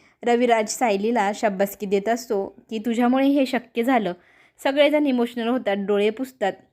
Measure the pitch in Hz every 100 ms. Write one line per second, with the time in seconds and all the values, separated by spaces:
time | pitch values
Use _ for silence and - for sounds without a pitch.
0 | _ _ 233 240 247 226 220 - 240 196
1 | 214 240 196 208 220 190 202 - 202 196
2 | 214 240 - 202 190 - _ 220 220 233
3 | 240 262 277 285 262 240 - 233 233 254
4 | 185 175 _ _ _ _ 277 277 285 302
5 | 294 247 240 240 226 254 254 196 196 202
6 | 208 214 262 - 196 185 _